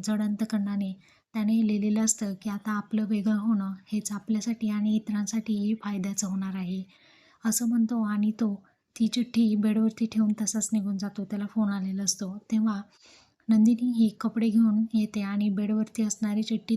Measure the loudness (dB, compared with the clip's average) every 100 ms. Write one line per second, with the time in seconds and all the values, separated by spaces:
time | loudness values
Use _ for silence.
0 | -2 -2 -2 -2 -2 -2 -2 -4 -6 -8
1 | _ _ _ -4 0 2 2 0 0 0
2 | 0 -2 -6 -6 -8 -6 -4 -6 -2 -2
3 | -2 -2 0 0 0 0 -2 -8 -6 -6
4 | -6 -8 -4 -2 -2 -2 -2 0 2 0
5 | 0 -4 -2 -2 -2 -2 0 -2 -4 -4
6 | -4 -4 -4 -4 -4 -4 -4 -6 -8 _
7 | _ _ _ _ -2 0 2 2 2 0
8 | 0 0 0 0 -2 -2 -10 _ _ -2
9 | 0 0 0 2 2 2 2 2 0 0
10 | -2 2 2 0 -2 -2 0 0 0 -4
11 | -4 -6 -6 -6 -2 0 0 0 -2 -2
12 | -2 -4 -6 -8 -2 2 2 0 -8 _
13 | -20 -20 _ _ 2 6 6 6 2 4
14 | 2 2 -4 0 2 4 4 4 2 0
15 | 0 -2 -2 0 0 0 0 0 -2 -2
16 | -2 -2 -2 0 -2 -2 -2